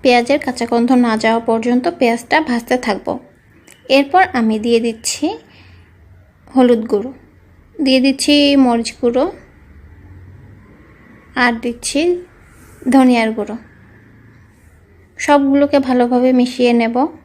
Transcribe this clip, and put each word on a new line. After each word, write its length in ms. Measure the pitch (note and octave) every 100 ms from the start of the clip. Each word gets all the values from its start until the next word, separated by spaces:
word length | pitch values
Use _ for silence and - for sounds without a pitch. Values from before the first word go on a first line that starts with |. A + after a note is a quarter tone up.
পেঁয়াজের 380 | C#4 B3 A#3+ C#4+
কাঁচা 260 | - B3 A#3
গন্ধ 240 | A#3 A#3+ B3+ A#3+
না 60 | A3
যাওয়া 180 | A3+ A3+ A#3
পর্যন্ত 380 | A3+ A#3 B3 B3+ F4
পেঁয়াজটা 400 | B3 A#3 - D4+
ভাজতে 360 | D#4 A#3+ A#3 B3+
থাকব। 280 | B3 G3 - B3+ - _ _ _ _ - -
এরপর 340 | C4+ C#4 F4+ F#4 B3+
আমি 180 | A3+ A3
দিয়ে 220 | A3+ A#3
দিচ্ছি 460 | A#3 A3+ - - D4+ A4+ _ - - - _ _ _ - _ _ -
হলুদ 320 | B3+ B3 A#3+ A3
গুঁড়ো, 220 | G#3 A#3+ C4+ - _ _ _ _ -
দিয়ে 240 | C4+ C4
দিচ্ছি 340 | C4 C4+ - D4 C#4+ C#4+
মরিচ 260 | B3+ A#3 A3+ -
গুঁড়ো 240 | A#3+ B3 D#4+ - - - - - - - - - - - - - - - - - - - _ -
আর 160 | B3 A3+
দিচ্ছি 400 | A#3+ A#3 - C#4 E4+ F4 - _ - - - - -
ধনিয়ার 360 | C4+ B3+ B3 A3
গুঁড়ো। 240 | A3 G#3 A3 - - - - _ - - - - _ _ _ _ _ _ _
সবগুলোকে 600 | - C#4+ C#4 C#4 C#4+ C#4+ C4
ভালোভাবে 420 | B3+ A#3+ B3 B3+
মিশিয়ে 400 | B3+ B3 - B3
নেব। 220 | A#3+ A3+ A#3+ D4 -